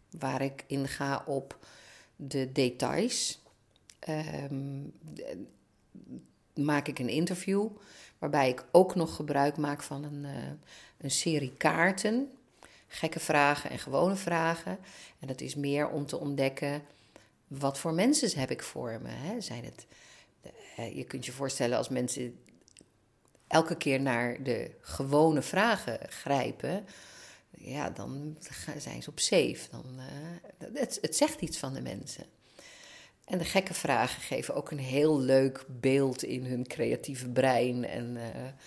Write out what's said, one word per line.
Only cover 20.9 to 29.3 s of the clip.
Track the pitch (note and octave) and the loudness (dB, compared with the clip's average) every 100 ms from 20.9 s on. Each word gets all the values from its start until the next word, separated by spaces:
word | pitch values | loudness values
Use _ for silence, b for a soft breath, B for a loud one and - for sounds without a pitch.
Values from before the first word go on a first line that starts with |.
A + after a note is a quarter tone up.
| - | -8
je | |
kunt | C#3 C3+ B2 | -8 -8 -8
je | |
voorstellen | B2+ C#3 - B2 A#2+ | -4 -4 0 2 2
als | A#2 | 2
mensen | B2+ B2 - B2 - - - - - - _ _ _ _ _ _ | 0 0 -2 -6 -10 -20 -20 -20 -20 -20 _ _ _ _ _ _
elke | D#3+ D#3+ - | 4 4 0
keer | C#3+ C3+ | 0 2
naar | C3+ A#2 A#2+ B2 | 2 2 0 -2
de | C3 A2 G#2+ - | -2 -2 -4 -12
gewone | - - C#3 D3 D#3+ D3+ | -12 -6 2 6 6 6
vragen | - F#3 A3+ G#3+ - A2+ - | 2 2 4 2 -2 -6 -6
grijpen, | - - C#3 B2 - - F#3+ G3 B B B B B _ | -10 0 2 2 -2 -4 -4 -6 B B B B B _
ja, | - - C3+ - | -18 -10 -6 -6
dan | - A#2 C3+ D3+ D3+ | -6 -8 -8 -10 -12
ga-, | - - - D3+ | -14 -12 -10 -10
zijn | - - | -10 -10
ze | - | -10
op | - | -4
safe. | - | 4